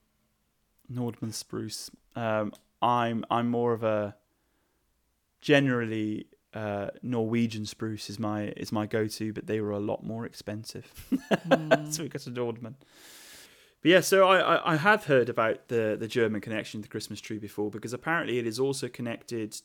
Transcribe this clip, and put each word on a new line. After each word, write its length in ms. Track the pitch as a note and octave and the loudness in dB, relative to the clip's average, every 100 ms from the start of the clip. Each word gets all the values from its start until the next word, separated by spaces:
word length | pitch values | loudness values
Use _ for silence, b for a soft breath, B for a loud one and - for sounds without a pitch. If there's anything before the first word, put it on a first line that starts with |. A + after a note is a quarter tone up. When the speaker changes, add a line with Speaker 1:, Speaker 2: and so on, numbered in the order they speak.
| _ _ _ _ _ _ _ _ - | _ _ _ _ _ _ _ _ -10
Speaker 1:
Nordmann 400 | B2 A#2+ G#2+ A2+ | -4 -4 -4 -8
spruce. 560 | G#2+ - A2 A2 - - - _ - | -8 -8 -8 -8 -8 -12 -18 _ -6
Um, 360 | A2+ G#2+ G#2+ - _ _ | -2 0 -2 -6 _ _
I'm, 420 | A2+ A#2+ A#2 A2+ - | 2 4 2 0 0
I'm 180 | A#2 A#2+ | 0 2
more 240 | A#2+ A#2+ | 2 2
of 120 | A2+ | 2
a, 320 | A2+ G#2+ G#2 - _ _ _ _ _ _ _ _ _ _ _ _ | 2 0 0 -6 _ _ _ _ _ _ _ _ _ _ _ _
generally, 840 | - C#3+ C#3 B2 A2+ A2 G#2+ G#2+ - _ _ | 4 4 4 2 -2 -2 -2 -4 -8 _ _
uh, 360 | A2 G#2+ G2+ G2+ - | -8 -6 -4 -6 -8
Norwegian 640 | - A#2+ A2 A#2 A#2 A2 G#2+ | -4 -2 0 2 2 0 -8
spruce 440 | - A2+ G#2+ - | -8 -6 -6 -8
is 80 | G#2+ | -6
my, 280 | A2 G#2+ G#2 - | -4 -2 -4 -6
is 160 | - | -6
my 140 | A2 G#2 | -4 -2
go-to, 460 | A2+ G#2+ - A2 | -2 -2 -4 -6
but 140 | G#2 - | -6 -4
they 140 | A2 | -2
were 100 | G#2 | -2
a 80 | G2+ | -2
lot 260 | G#2 G#2+ | -4 -6
more 220 | A2 A2+ A#2 | -6 -8 -10
expensive. 680 | - - G#2+ A2 - - - - | -12 -10 -10 -10 -14 -16 -20 -4
<laughs> 100 | C4+ - G3 E3 | -4 0 -2 2
Speaker 2:
Mm. 440 | - D#3 D3 D3+ | 2 4 2 2
Speaker 1:
So 100 | D3+ | -6
we 60 | D#3 | -6
got 180 | C#3 C#3 | -8 -8
a 40 | |
Nordmann. 440 | B2 A#2+ A#2 A#2 - B B B B B B B B B _ | -4 -4 -4 -10 -16 B B B B B B B B B _
But 80 | D#3 | 6
yeah, 100 | F3+ | 6
so 280 | - F#3+ F#3 | 8 8 8
I, 280 | F#3 - D#3+ | 8 6 4
I, 160 | - | 4
I 40 | D#3 | 2
have 280 | F#3 G#3+ | 4 4
heard 240 | G#3+ C3+ A#2 | 6 4 4
about 400 | A#2 A2+ - - | 2 2 0 -2
the, 280 | A#2+ A2 G#2 | 0 0 0
the 80 | A2 | -2
German 320 | B2 A2 G#2+ | 2 2 0
connection 400 | A#2 A2 G#2+ A2 | -4 -6 -6 -10
to 20 | |
the 80 | G#2 | -10
Christmas 300 | A2 - G#2+ | -10 -10 -10
tree 180 | - G#2+ | -10 -10
before, 320 | G#2 - G#2 | -8 -6 -6
because 220 | A2 A#2 | -6 -8
apparently 460 | B2 - E3 C3+ A#2+ | -8 -2 -2 -2 -2
it 80 | A#2 | -2
is 120 | A2 | 0
also 280 | C3+ C#3 B2 | -2 -2 -6
connected 640 | - A#2+ A#2 - A#2 G#2+ - | -6 -8 -8 -8 -8 -6 -10